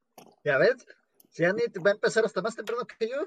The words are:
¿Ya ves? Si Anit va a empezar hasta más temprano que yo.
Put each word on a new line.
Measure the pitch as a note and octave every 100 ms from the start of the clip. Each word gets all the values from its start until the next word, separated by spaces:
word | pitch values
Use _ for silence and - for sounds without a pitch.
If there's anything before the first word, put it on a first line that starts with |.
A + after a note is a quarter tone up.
| _ - - _
¿Ya | C#3+ C3+
ves? | F#3 B3+ - _ _ _ _
Si | -
Anit | E3+ G#3+ A#3+ F#3+
va | F3+
a |
empezar | G#3 A3 A3
hasta | A3 F#3+
más | G#3 A3+
temprano | G#3+ A#3+ A#3+
que | - A3+
yo. | C4+